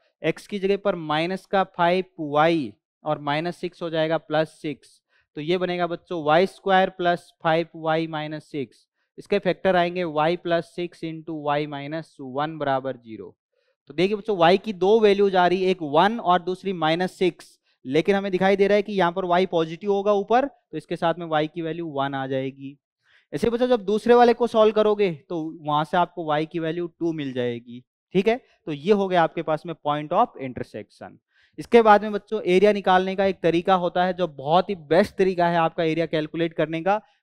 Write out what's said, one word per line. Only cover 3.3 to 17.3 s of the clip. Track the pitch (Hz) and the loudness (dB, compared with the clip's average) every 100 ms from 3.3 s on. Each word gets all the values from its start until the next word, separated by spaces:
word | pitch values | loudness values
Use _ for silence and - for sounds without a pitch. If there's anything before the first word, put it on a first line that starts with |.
| 147 170 170 | -4 -4 -8
सिक्स | 180 - | -12 -10
हो | 170 | -6
जाएगा | 160 160 160 | -2 0 -2
प्लस | - 156 160 - | -2 -2 -2 -6
सिक्स। | 160 139 _ _ _ _ _ - | -12 -12 _ _ _ _ _ -10
तो | |
ये | 151 180 | -4 -2
बनेगा | 180 175 170 | -2 -2 -4
बच्चों | 170 - 175 | -6 -8 -4
वाई | 151 160 190 | 2 2 2
स्क्वायर | - 196 190 190 | -2 0 2 2
प्लस | - 175 170 - _ | 0 -2 -2 -6 _
फ़ाइव | 165 165 170 165 | 0 0 -2 -6
वाई | 160 160 165 | -2 -2 -2
माइनस | 156 151 156 - | -6 -8 -10 -10
सिक्स। | 151 123 _ _ _ _ - | -10 -10 _ _ _ _ -20
इसके | - 202 | -4 -2
फैक्टर | 185 170 190 180 | -2 -2 0 2
आएंगे | 175 180 170 | 0 -2 -4
y | 151 156 175 | 0 0 0
plus | 175 170 160 | -2 -2 -2
six | - 175 - | -10 -10 -10
into | 165 160 156 156 147 | -12 -12 -12 -8 -2
y | 143 151 | -2 -4
minus | 139 143 160 156 - 135 | -8 -10 -10 -12 -16 -10
one | 127 156 156 | -6 -6 -4
बराबर | 143 135 131 123 | -2 -2 -4 -10
ज़ीरो। | 117 110 90 - _ _ _ _ - | -14 -16 -18 -20 _ _ _ _ -10
तो | |
देखिए | 143 190 208 | -2 -2 -2
बच्चों, | 202 196 | -4 2
y | 165 196 | 4 4
की | 220 | 0
दो | 180 185 226 | -2 2 4
वैल्यूज | 214 196 202 185 | 4 4 2 2
आ | 180 | 2
रही, | 185 | 2
एक | 185 185 | 0 -2
वन | 151 147 196 233 | 0 2 2 2
और | 175 180 | 0 0
दूसरी | 175 185 196 | -2 -8 -8
माइनस | 185 156 165 185 | -2 0 0 -2
सिक्स, | - 185 | -2 -2